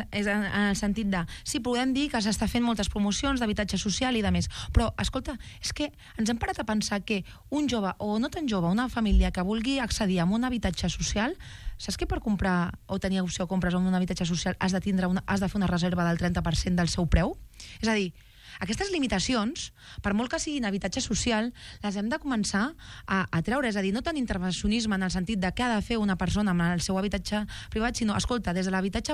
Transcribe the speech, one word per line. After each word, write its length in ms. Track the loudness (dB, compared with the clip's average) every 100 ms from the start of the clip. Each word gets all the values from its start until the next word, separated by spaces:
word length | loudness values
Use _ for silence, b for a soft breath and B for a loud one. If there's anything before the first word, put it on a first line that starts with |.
| -4
És 160 | -2 0
en, 160 | 0 0
en 220 | 2 2
el 60 | 2
sentit 340 | 0 0 0
de, 140 | 0 -2 B
sí, 160 | -4 -2
podem 340 | 0 2 2
dir 120 | 2 2
que 100 | 0
s'està 260 | 0 2 2
fent 160 | 2
moltes 240 | 2 2 0
promocions 500 | 0 0 2 0 2
d'habitatge 400 | 0 0 0 0
social 340 | 0 0 0 2
i 60 |
de 100 | 2
més, 180 | 2 0 B B
però, 200 | 2 2 0
escolta, 360 | -2 -2 -4 -8 B B
és 140 | -8
que 160 | -4 -4 -6 B -2
ens 120 | 0
hem 80 | 0
parat 220 | -2 -2
a 60 | 0
pensar 340 | 0 0 -2
que 200 | 0 -2 B B -4
un 180 | 0 2
jove, 280 | 2 0 -2
o 220 | 0 0
no 100 | 0
tan 180 | -2 0
jove, 200 | 2 4
una 200 | 2 2
família 420 | 0 4 6 6
que 100 | 2
vulgui 380 | 0 0 0 0
accedir 400 | 0 0 2 2
a 60 | 2
un 200 | 2 0
habitatge 420 | 0 -2 0 -2
social, 440 | -2 -2 0 0 -2 B B B B
saps 200 | -8 -4
que 80 | -2
per 160 | -2
comprar 560 | 0 0 2 2 0 -4 -6
o 140 | -4
tenir 220 | 0 0
opció 240 | 0 -2 -2
a 20 |
compres 260 | 0 2
en 80 | 2 2
un 40 | 2
habitatge 300 | 0 0 -2
social 300 | 0 -2 0
has 120 | 0
de 100 | 0
tindre 260 | 2 2 2
una, 160 | 0 0
has 140 | 0
de 80 | 0
fer 80 | 0
una 100 | 2
reserva 380 | 2 2 2 2
del 120 | 2
trenta 240 | 0 0
per 120 | 0 0
cent 200 | 2 2
del 120 | 2
seu 160 | 2 4
preu? 300 | 4 4 -2 -14 B B B
És 60 | 0
a 40 |
dir, 200 | 2 0 -6 B B B B
aquestes 300 | -4 -2 0
limitacions, 800 | 0 2 0 2 2 0 -4 -10 B B B
per 140 | 0 0
molt 140 | 0
que 80 | -2
siguin 260 | -2 -2 -2
habitatge 360 | -2 -2 -4
social, 500 | -2 0 2 2 0 B B B
les 120 | -4 -2
hem 120 | -2
de 80 | -2
començar 540 | -2 0 0 0 0 -4 B B -2
a, 220 | 0 0
a 120 | -2 0
treure. 220 | 0 2
És 60 | 0
a 60 | 0
dir, 60 |
no 80 | 0
tant 160 | -2 -2
intervencionisme 800 | -2 -2 -2 0 0 2 2 0
en 80 |
el 80 | 0
sentit 240 | 0 -2 0
de 140 | 0
què 80 | 0
ha 140 | 0 0
de 60 | 0
fer 140 | 0
una 140 | 2 2
persona 380 | 2 2 2 2
amb 80 | 2
el 160 | 0
seu 160 | 0 0
habitatge 460 | 0 -2 -2 -4 -4 B B
privat, 300 | -2 -2 0
sinó, 160 | 0 0
escolta, 380 | 0 0 0 0
des 80 | 0
de 60 |
l'habitatge 400 | 0 0 -2 -4